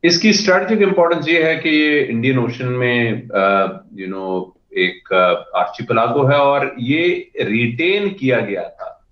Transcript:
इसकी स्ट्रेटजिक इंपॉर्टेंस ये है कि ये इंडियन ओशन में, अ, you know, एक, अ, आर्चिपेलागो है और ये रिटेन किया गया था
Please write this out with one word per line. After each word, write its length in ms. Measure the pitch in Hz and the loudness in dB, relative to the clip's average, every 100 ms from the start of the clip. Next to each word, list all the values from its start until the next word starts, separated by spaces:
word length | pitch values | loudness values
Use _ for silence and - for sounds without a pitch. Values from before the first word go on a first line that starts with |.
इसकी 300 | 170 156 220 | 2 2 2
स्ट्रेटजिक 480 | - - 185 202 220 | 2 2 2 2 2
इंपॉर्टेंस 460 | 196 180 170 170 147 | 2 4 2 2 0
ये 160 | 165 | 2
है 120 | 160 156 | 2 0
कि 140 | 160 | 0
ये 340 | 151 151 147 | 2 2 2
इंडियन 360 | - 117 127 131 | 0 0 0 0
ओशन 260 | 117 123 127 | -2 -4 -6
में, 640 | 127 123 123 117 107 - | -2 0 0 0 -4 -4
अ, 380 | 98 98 98 95 95 - | 0 2 2 0 -4 -18
you 260 | 98 95 | -14 -10
know, 300 | 95 95 92 92 _ _ | -8 -4 -6 -6 _ _
एक, 400 | 98 92 - - | -2 -2 -2 -2
अ, 440 | 92 90 87 - 92 | 2 2 0 -4 -4
आर्चिपेलागो 680 | 90 - - 113 120 139 | -4 -6 -2 0 2 2
है 140 | 135 143 | 2 4
और 380 | 139 139 135 127 | 4 2 -2 -6
ये 520 | 120 156 175 180 - - | -2 0 0 -2 -8 -6
रिटेन 680 | 110 110 120 123 170 202 202 | -2 0 -2 -2 0 0 -2
किया 300 | 190 131 120 | -2 0 0
गया 240 | 101 95 | -2 -6
था 440 | 85 - 95 - _ | -8 -12 -16 -16 _